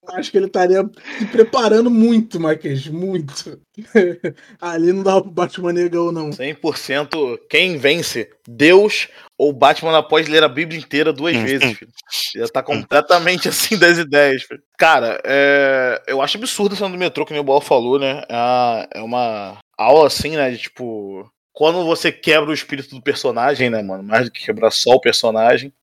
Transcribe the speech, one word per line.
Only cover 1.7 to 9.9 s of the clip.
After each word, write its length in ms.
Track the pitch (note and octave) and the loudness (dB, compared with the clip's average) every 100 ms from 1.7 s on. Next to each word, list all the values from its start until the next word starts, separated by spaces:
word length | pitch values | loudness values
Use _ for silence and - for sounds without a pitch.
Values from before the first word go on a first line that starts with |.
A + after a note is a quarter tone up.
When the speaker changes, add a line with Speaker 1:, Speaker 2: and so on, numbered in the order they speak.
| G#3+ A#3+ | 4 4
Speaker 1:
muito, 500 | A3+ A3+ A3+ A3 F3 | 4 4 4 0 -4
Mackenzie, 500 | D#3+ D#3 D#3+ C3+ D3 | -2 -2 -4 -6 -6
muito. 720 | D#3+ F#3+ F#3 C#3 C#3+ - C#3+ _ - | -8 -4 -4 -6 -12 -16 -18 _ -20
<laughs> 840 | A3 A3+ F3+ F3 E3+ D3 - G#3+ | 0 2 2 -2 -10 -10 -20 -12
Ali 320 | F3 E3 E3+ | -8 0 0
não 120 | F#3+ | 2
dava 180 | F#3+ F#3+ | 2 2
pro 100 | F#3+ | 0
Batman 400 | E3 F3+ - F3 | -4 -4 -4 -4
negão, 360 | F3 F3 E3+ E3+ | -2 -2 -2 -2
não. 220 | E3 D3+ | -4 -8
Speaker 2:
Cem 220 | - C3+ | -8 -10
por 240 | D3+ A#3 A#3+ | -6 -6 -6
cento 600 | - C3+ D3 D#3+ C3+ A#2 _ | -4 -4 -2 -2 -2 -4 _
quem 260 | D3+ F#3 D#3+ | 2 2 2
vence, 500 | C3+ E3+ D3+ B2 G#2 _ - | 2 2 -2 -6 -8 _ -20
Deus 600 | A#2 D3 F#3 G#3 - - - - _ | 2 4 4 2 -2 -8 -14 -20 _
ou 160 | D3 | -2
Batman 460 | C3 C3+ D3+ E3 | 2 0 0 0